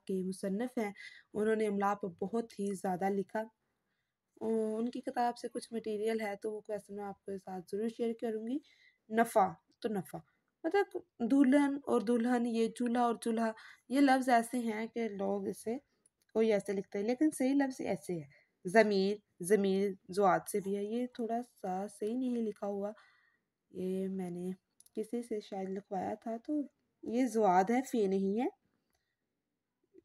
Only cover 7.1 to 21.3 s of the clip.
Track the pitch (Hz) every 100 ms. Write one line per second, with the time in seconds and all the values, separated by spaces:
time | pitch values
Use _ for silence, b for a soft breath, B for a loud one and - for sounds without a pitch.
7.1 | 196 - 196 190 185 170 196 226 226 233
8.1 | 226 240 220 226 285 b b b b -
9.1 | 220 233 220 185 165 _ _ 233 208 -
10.1 | 165 - _ _ _ 330 392 392 - -
11.1 | - 226 277 262 294 285 285 - 233 202
12.1 | 240 233 247 240 226 226 226 240 240 240
13.1 | 233 233 226 226 220 B B - 262 277
14.1 | 262 254 233 233 247 226 214 226 233 226
15.1 | 196 196 202 196 190 - 247 _ _ _
16.1 | _ _ 220 220 202 196 196 196 202 208
17.1 | 247 311 - 262 277 269 262 - 196 -
18.1 | 170 143 b b _ 185 214 214 196 190
19.1 | 208 _ - 175 202 196 190 202 190 -
20.1 | 185 196 165 - 208 190 202 208 233 247
21.1 | - 220